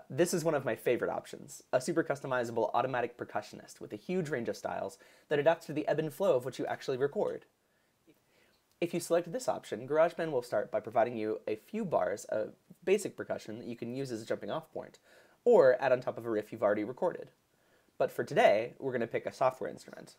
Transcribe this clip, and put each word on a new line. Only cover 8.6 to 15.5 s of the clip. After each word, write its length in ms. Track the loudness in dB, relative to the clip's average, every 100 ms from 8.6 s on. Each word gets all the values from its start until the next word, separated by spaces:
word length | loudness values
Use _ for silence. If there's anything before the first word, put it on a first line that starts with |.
| _ -6
If 120 | -4
you 60 | -4
select 320 | 2 0 0
this 160 | -6 -4
option, 400 | -4 -4 -8 0
GarageBand 440 | 4 4 2 -2
will 120 | -2
start 260 | 0 0 0
by 120 | -2
providing 340 | 0 2 2 2
you 240 | -2 -2 -4
a 80 | -6
few 300 | -6 -6 0
bars 400 | 0 0 -2 -4
of 300 | -4 -4 -10 -20 -8
basic 320 | 0 0 0 -8
percussion 420 | -6 -8 -8 -10
that 100 | -10
you 80 | -8
can 200 | -8 -6
use 160 | -6
as 100 | -6
a 40 | -6
jumping 260 | -6 -4
off 200 | -8 -8
point, 260 | -12 -14 -18 _ -20 _ _
or 360 | 6